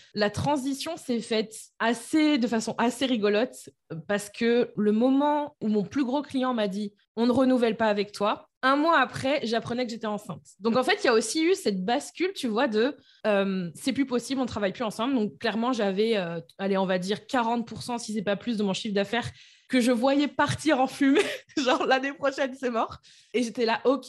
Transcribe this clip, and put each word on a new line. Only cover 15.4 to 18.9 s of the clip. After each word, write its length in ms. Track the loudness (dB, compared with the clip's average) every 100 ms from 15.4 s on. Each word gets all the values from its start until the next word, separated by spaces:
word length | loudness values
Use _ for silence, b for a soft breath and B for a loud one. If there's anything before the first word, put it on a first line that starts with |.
| -4 -2 -2
j'avais, 440 | 0 0 2 0 0
euh, 240 | -2 -8 -12 _
allez, 180 | -2 0
on 80 | 2
va 120 | 0
dire 280 | -2 -6 -2
quarante 400 | 0 0 0 -4
pour 160 | -10
cent, 160 | -8 -8
si 140 | -6
c'est 80 | -6
pas 140 | -2 -4
plus, 200 | -2 -2
de 60 |
mon 100 | -2
chiffre 220 | -2 -2